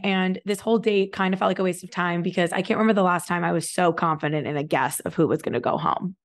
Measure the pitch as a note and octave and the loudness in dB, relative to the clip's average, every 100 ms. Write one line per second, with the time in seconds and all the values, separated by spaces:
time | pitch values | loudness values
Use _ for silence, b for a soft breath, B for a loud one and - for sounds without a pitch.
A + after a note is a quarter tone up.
0 | G3+ F#3+ F#3 F#3 G3 G3 - A#3 A3+ G3+ | 0 0 0 -2 -4 -4 2 2 4 2
1 | G3 - F#3 F#3+ G3 F#3 F#3 F3 F3+ - | 2 0 0 2 0 2 -2 -2 -6 -4
2 | F3 F3 F3+ F#3 F3 - F#3 G#3+ A3 G#3 | -2 0 -2 0 0 0 -2 2 2 4
3 | F#3 F3 - F3 E3+ E3+ - - F3 E3 | 4 2 -2 -2 0 -2 -2 0 2 2
4 | E3+ D#3 D3 D3+ B2+ D3 D3+ D3 C3 - | 0 0 0 -2 -2 -4 0 0 0 -2
5 | F3 E3+ C#3+ G#2 - A#2 - - D#3 - | -4 2 2 2 -2 -2 -2 0 0 -2
6 | F#3 - | -4 -8